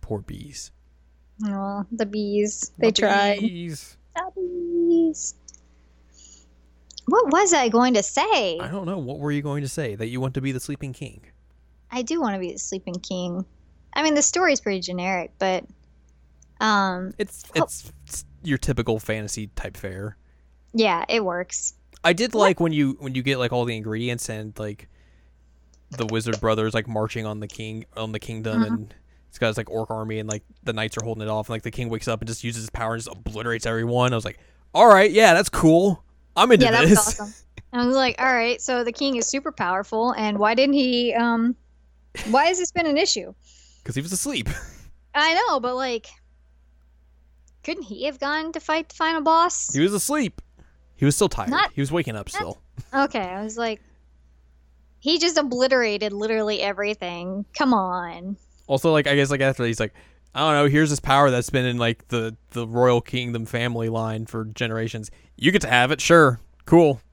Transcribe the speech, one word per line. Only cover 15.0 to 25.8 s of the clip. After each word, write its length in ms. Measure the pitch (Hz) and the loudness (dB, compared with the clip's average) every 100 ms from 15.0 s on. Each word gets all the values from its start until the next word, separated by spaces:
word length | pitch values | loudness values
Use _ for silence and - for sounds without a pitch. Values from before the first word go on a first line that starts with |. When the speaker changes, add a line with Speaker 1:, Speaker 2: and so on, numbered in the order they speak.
| 180 190 170 _ | -2 -4 -6 _
Speaker 2:
but, 240 | 190 185 - - _ _ _ _ _ _ _ _ | -2 -2 -6 -20 _ _ _ _ _ _ _ _
um, 520 | 220 208 196 180 185 - | 2 2 2 -2 -8 -8
Speaker 1:
It's, 240 | 202 - - 160 | -8 -8 -6 -2
Speaker 2:
oh. 80 | |
Speaker 1:
it's, 280 | - - - - - | -2 -4 -16 -20 -14
it's 180 | - - - | -14 -14 -14
your 140 | 165 135 | -4 -2
typical 420 | - 120 117 110 | -2 -2 0 -2
fantasy 480 | - 110 104 - 104 - | -2 -6 -6 -10 -10 -10
type 200 | 98 - | -10 -10
fare. 400 | 98 92 104 104 _ _ _ _ _ | -12 -10 -10 -12 _ _ _ _ _
Speaker 2:
Yeah, 320 | 226 214 170 - | 0 2 2 0
it 160 | 226 | -2
works. 500 | 196 175 180 - - - _ - | -2 -6 -8 -8 -8 -10 _ -2
Speaker 1:
I 80 | 170 | 0
did 200 | 175 233 | 0 0
Speaker 2:
What? 80 | 220 | 4
Speaker 1:
like 180 | 196 180 | 4 4
when 120 | 170 | 0
you, 240 | 151 139 135 | 2 0 -2
when 160 | 135 131 | -6 -4
you 80 | |
get, 140 | 127 135 | -2 0
like, 120 | 123 | 0
all 120 | 123 | -2
the 120 | 120 110 | -2 -4
ingredients 520 | 107 107 120 120 - | -6 -4 -4 -6 -8
and, 280 | 110 107 - | -10 -10 -10
like, 320 | 107 104 - _ _ _ _ _ _ _ _ _ | -10 -10 -18 _ _ _ _ _ _ _ _ _